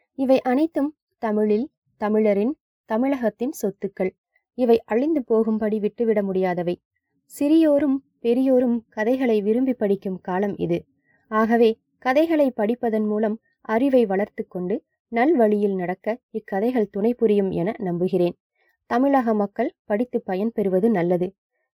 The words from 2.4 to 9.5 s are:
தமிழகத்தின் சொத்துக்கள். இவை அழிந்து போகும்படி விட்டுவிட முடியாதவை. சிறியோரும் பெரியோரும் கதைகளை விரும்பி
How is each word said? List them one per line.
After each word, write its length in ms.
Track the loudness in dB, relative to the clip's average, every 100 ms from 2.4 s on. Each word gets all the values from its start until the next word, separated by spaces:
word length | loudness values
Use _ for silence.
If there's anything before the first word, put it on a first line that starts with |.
| 0 -4 _ _ -6
தமிழகத்தின் 640 | -4 -2 -2 -4 -4 -6
சொத்துக்கள். 640 | -4 -6 -6 -8 -6 -6 -6 _ _ _
இவை 300 | -2 2 2 2
அழிந்து 380 | -2 0 -2
போகும்படி 560 | 0 0 0 -2 -2 -2
விட்டுவிட 440 | -4 -2 0 0
முடியாதவை. 580 | 0 -2 -2 -2 -4 -6 _ _ _ _ _ -4
சிறியோரும் 560 | 2 4 4 4 2 -2 -6 _
பெரியோரும் 640 | -2 2 2 2 2 -2 -4
கதைகளை 520 | -4 -2 0 0 0
விரும்பி 320 | 0